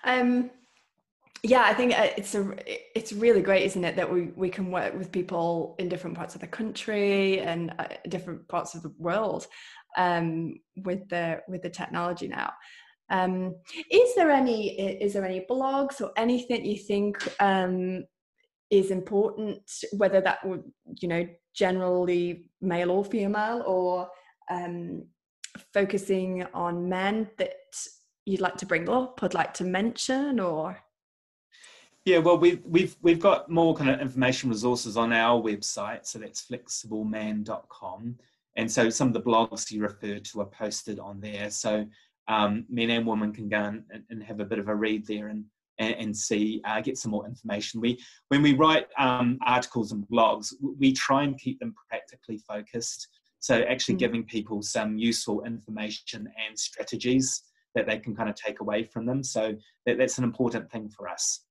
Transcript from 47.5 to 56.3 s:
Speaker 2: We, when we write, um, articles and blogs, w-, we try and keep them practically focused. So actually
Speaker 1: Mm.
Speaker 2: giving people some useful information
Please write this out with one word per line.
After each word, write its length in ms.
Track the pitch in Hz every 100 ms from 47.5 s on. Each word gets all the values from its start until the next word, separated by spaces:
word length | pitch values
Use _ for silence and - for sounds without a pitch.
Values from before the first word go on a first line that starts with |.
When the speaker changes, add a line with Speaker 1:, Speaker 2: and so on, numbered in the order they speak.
| 107 104 113
Speaker 2:
We, 180 | 117 123 - - _
when 140 | 139
we 100 | 147
write, 360 | 135 156 160 - -
um, 400 | 131 127 123 127 123
articles 460 | 123 - 120 107
and 140 | 107 101
blogs, 420 | 117 110 107 - -
w-, 160 | 139 139
we 140 | 135
try 300 | 131 - 139
and 160 | 143 135
keep 200 | 131 131
them 160 | 117 107 _
practically 480 | 110 - - - 107
focused. 720 | - 107 107 120 113 - - _ _ _
So 240 | - 127
actually 320 | 120 131 -
Speaker 1:
Mm. 60 | 95
Speaker 2:
giving 240 | 123 117
people 360 | 110 113 104 104
some 380 | 101 117 107 107
useful 440 | 117 113 - 104 117
information 840 | 113 - 107 107 107 - 113 107